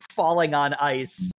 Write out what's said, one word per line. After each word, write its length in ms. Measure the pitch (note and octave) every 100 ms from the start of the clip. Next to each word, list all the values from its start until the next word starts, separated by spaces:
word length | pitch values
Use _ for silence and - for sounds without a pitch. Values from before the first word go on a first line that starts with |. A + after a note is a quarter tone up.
falling 540 | - - E3 E3+ D#3+
on 180 | D3 C#3+
ice. 560 | C#3 C#3+ C3 B2+ - F#3